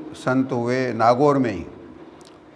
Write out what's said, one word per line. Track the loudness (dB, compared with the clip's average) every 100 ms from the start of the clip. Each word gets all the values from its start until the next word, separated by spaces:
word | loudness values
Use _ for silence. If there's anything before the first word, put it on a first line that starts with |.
| -16
संत | -8 -2 0 0
हुए | -2 -2 -2 -2
नागौर | 2 2 4 4 2
में | 0
ही, | -4 -10 -16 -20 -20 -20 -20 -20 -20 -20